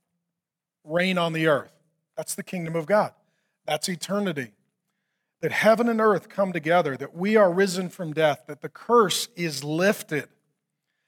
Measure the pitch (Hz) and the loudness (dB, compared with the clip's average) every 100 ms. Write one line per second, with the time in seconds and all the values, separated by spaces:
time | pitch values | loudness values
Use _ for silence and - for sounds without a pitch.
0 | _ _ _ _ _ _ _ _ - 165 | _ _ _ _ _ _ _ _ -6 -2
1 | 185 180 170 160 160 139 - _ _ _ | 0 0 0 0 2 2 -2 _ _ _
2 | _ - 156 - 185 185 165 165 151 208 | _ -12 -10 -10 -10 -8 -6 -6 0 2
3 | 180 - _ _ _ _ - 151 - 175 | 0 -4 _ _ _ _ -6 -4 -4 -8
4 | - 202 196 147 120 _ _ _ _ _ | -4 -4 -2 -4 -8 _ _ _ _ _
5 | _ _ _ _ 160 120 208 220 233 226 | _ _ _ _ -4 2 2 4 2 2
6 | 220 185 - - 196 175 151 175 156 127 | 2 2 -2 -4 -4 -4 0 0 0 -4
7 | 139 170 196 220 202 190 196 175 180 - | -10 -6 2 4 4 4 0 -2 -6 -8
8 | 165 151 156 143 - 143 156 - - 240 | -6 0 0 0 -6 -14 -14 -12 2 4
9 | 196 - - - 170 139 143 156 190 208 | 4 0 -6 -6 -6 -6 -4 0 2 0
10 | - 147 - _ _ _ _ _ _ _ | -4 -6 -6 _ _ _ _ _ _ _